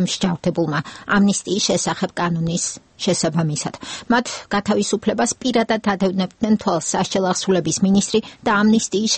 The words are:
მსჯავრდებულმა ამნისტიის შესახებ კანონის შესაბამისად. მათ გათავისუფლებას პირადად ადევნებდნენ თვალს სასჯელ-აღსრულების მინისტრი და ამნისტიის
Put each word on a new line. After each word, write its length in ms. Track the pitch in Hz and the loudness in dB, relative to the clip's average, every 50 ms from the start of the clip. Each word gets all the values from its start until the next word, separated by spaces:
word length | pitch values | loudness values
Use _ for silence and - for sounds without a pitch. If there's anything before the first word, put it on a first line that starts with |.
| 185 | 2
მსჯავრდებულმა 760 | 175 - - - 190 175 - - 180 156 165 165 156 147 151 - - - - - - - | 0 0 -2 -2 -2 -2 -2 -2 -2 -2 0 -2 -2 -2 -4 -4 -6 -12 -14 -4 0 2
ამნისტიის 480 | 202 202 202 196 - - - 180 214 - - | 4 4 4 2 0 -2 -4 -2 -2 0 0
შესახებ 400 | 185 175 - 175 160 - 190 185 - | 0 0 0 -2 -2 -2 -4 -4 -4
კანონის 500 | - 175 175 170 165 165 165 170 - - - - - - _ _ - - | -2 -2 -2 -2 -2 -2 -2 -2 -4 -4 -6 -8 -12 -16 _ _ -6 -2
შესაბამისად. 680 | 202 170 - - 165 156 170 165 151 151 - - - - - - - - - - - 233 | -2 0 0 0 0 0 0 0 0 -2 -4 -6 -8 -10 -10 -14 -14 -14 -8 -2 0 0
მათ 140 | 254 247 - - - - - - | 0 0 -2 -8 -12 -8 -4 -4
გათავისუფლებას 760 | 208 202 - 214 208 208 - - 190 - 220 208 226 240 233 - - - | -2 0 0 0 0 0 0 -2 -2 0 -2 0 0 0 -2 -2 -2 -2
პირადად 400 | 262 240 233 220 - 226 220 - 214 202 | 0 0 2 2 0 0 -2 0 -2 0
ადევნებდნენ 600 | 185 196 190 185 190 185 175 - _ - 214 220 196 - | 0 0 0 2 0 -2 -2 -4 _ 0 2 2 2 2
თვალს 240 | 208 175 160 - - - | 0 0 0 0 -2 -2
სასჯელ-აღსრულების 840 | 185 185 - - 202 190 185 180 - - 190 190 175 156 160 - - 196 | -2 -2 0 0 0 0 0 0 0 0 2 2 2 2 0 0 2 2
მინისტრი 360 | 190 196 202 - - - 220 - - - - - | 4 4 4 2 2 0 0 -2 -2 -8 -6 -2
და 60 | 240 214 202 208 | 0 2 4 4
ამნისტიის 500 | 214 214 226 - - - 196 220 214 - | 6 4 4 2 0 -2 -2 0 0 0